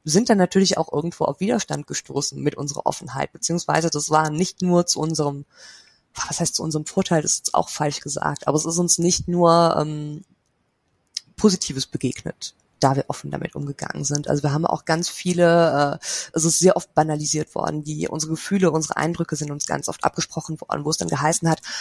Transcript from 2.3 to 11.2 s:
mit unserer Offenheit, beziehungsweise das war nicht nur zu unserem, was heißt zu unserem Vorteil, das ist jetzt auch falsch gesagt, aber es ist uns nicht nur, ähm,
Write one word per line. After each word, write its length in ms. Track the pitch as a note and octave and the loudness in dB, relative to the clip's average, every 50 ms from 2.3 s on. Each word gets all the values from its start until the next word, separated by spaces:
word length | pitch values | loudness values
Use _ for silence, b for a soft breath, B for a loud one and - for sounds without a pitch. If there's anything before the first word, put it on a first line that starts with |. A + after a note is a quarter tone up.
| C#3 C#3 | -4 -2
mit 140 | C3+ D3 - | -2 -2 -2
unserer 300 | - C#3+ D3 - - - | -2 -6 -8 -6 -2 -2
Offenheit, 480 | - - - - - - C3+ C#3 - - | -2 -2 -2 -8 -10 -6 -6 -6 -6 -6
beziehungsweise 560 | - - - E3 E3+ - - D3 D#3 E3 E3 | -6 -4 -2 -2 -2 0 2 0 2 2 2
das 220 | - D3 D3 - | 0 -2 -2 2
war 180 | D#3 D#3 D#3 D#3 | 2 2 2 2
nicht 320 | D3+ D#3 F#3 - - - | 0 0 -2 -2 -2 -2
nur 240 | F#3 F3+ F3 F3 F3 | 2 4 4 4 4
zu 160 | - - - | 4 0 0
unserem, 420 | D#3 D#3+ D#3+ D#3 D3+ C#3+ C#3+ C#3+ C#3+ B B B B B B B B B B B B B - - - | 0 -2 0 0 0 0 -2 -4 -10 B B B B B B B B B B B B B -10 -10 -8
was 140 | - - - | -6 -4 -2
heißt 160 | F3 D#3 - | -2 -2 -2
zu 80 | - - | -2 -2
unserem 220 | E3 D3+ D#3 D3+ | -2 -2 -4 -4
Vorteil, 360 | - - F#3+ F#3+ - F3 D#3+ | -2 -2 -2 0 2 2 2
das 100 | D3+ - | 2 2
ist 60 | - - - - | -2 0 -2 -2
jetzt 60 | - | 0
auch 140 | - F3 - | 0 -2 -2
falsch 320 | - - D3+ D3 D3 - | -2 -2 -2 -2 -2 -4
gesagt, 480 | - - C#3+ - - D3+ D3 - - - | -8 -6 -6 -4 -2 -4 -4 -4 -2 0
aber 100 | C#3 D#3 | 0 0
es 80 | - | 0
ist 120 | D#3+ E3 F3 | 0 0 0
uns 200 | F3 E3+ - - | 2 2 2 2
nicht 300 | E3+ F3 F3 - - - | 4 2 2 0 -2 -2
nur, 480 | F3 F3 F3 E3+ E3 E3+ E3+ E3 - - | 2 4 6 6 8 8 6 6 4 2
ähm, 460 | D3+ D3+ D3+ D3+ D3+ D3+ D3+ D#3 F#3+ _ _ _ _ _ _ _ _ _ _ _ _ _ _ _ _ _ - - | 0 -2 -4 -6 -6 -8 -8 -10 -12 _ _ _ _ _ _ _ _ _ _ _ _ _ _ _ _ _ -14 -14